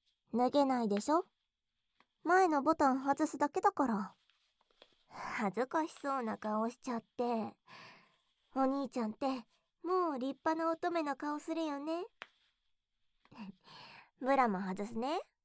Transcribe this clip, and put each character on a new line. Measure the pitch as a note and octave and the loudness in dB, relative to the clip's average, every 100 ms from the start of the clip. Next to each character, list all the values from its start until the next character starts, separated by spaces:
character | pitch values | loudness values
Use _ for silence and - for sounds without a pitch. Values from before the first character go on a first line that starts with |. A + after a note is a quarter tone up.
| _ _ _ | _ _ _
脱 | A3+ B3+ | 0 2
げ | D4 C4+ | 4 4
な | B3+ | 4
い | A3+ | 2
で | G3+ | 0
し | B3 | 2
ょ？ | D#4+ - _ _ _ _ _ _ _ _ _ | 2 0 _ _ _ _ _ _ _ _ _
前 | D#4 F#4 F#4 | 2 6 6
の | D4 | 4
ボ | C4 D#4+ | 2 4
タ | C#4 | 4
ン | C4 | 4
外 | C#4 C4+ D4+ | 2 2 0
す | C#4 | 0
だ | D4 | -2
け | F#4+ | 2
だ | G4+ | 2
か | - C4 | 4 0
ら。 | G#3 F#3+ - _ _ _ _ _ _ - _ _ | 0 -4 -10 _ _ _ _ _ _ -20 _ _
恥 | - - - G#3 F#3+ | -14 -8 -4 -2 0
ず | B3+ | 0
か | E4 D#4+ | 0 -2
し | - | -4
そ | C#4 C4+ | -4 -2
う | |
な | A3+ G3+ | -4 -6
顔 | G#3+ G#3+ A3+ | -4 -2 -2
し | - | -4
ち | - | -6
ゃ | A#3 | -6
っ | - - | -6 -4
て。 | A#3+ A3+ G#3+ - _ - - - _ _ _ _ _ C4 | -2 -2 -4 -8 _ -20 -20 -20 _ _ _ _ _ 0
お | |
兄 | C4 C#4 C4+ | 0 0 -4
ち | C4 | -4
ゃ | A3 | -4
ん | |
っ | |
て | - C4+ C4 - _ _ _ E4+ | -4 -4 -4 -8 _ _ _ -2
も | F#4 E4+ C4+ | 0 0 -2
う | |
立 | C4+ - | -4 -4
派 | D#4+ | -2
な | D#4+ E4 | 0 0
乙 | D#4+ F4 | -2 -2
女 | E4+ | 0
の | D4 C#4 | -2 -4
顔 | D4 D4 | -4 -6
す | D#4 E4 | -6 -4
る | D#4+ | -4
よ | C#4 | -4
ね。 | D4 E4 A4 _ - _ _ _ _ _ _ _ _ _ _ | -4 -6 -6 _ -20 _ _ _ _ _ _ _ _ _ _
<laughs> | - G3 - - - - - - - | -18 -18 -18 -20 -20 -20 -20 -20 -6
ブ | B3+ C#4 | 0 2
ラ | A#3+ | 2
も | F#3+ | 0
外 | G3 G3 G#3 | -4 -6 -6
す | A3+ | -6
ね。 | B3+ E4+ - _ | -4 -4 -6 _